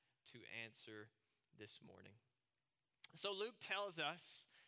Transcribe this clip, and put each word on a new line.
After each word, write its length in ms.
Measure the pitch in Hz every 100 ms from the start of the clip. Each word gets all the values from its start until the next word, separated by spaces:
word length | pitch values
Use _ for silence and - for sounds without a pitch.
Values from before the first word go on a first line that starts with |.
| _ _ -
to 60 | 120 73 113 113
answer 440 | 107 - 107 107 _ _ _ _ -
this 200 | 104 - -
morning. 280 | 95 98 104 _ _ _ _ _ _ _ _ -
So 180 | 160 196
Luke 300 | 196 220 220
tells 380 | - 196 202 165
us, 460 | 151 170 - - - -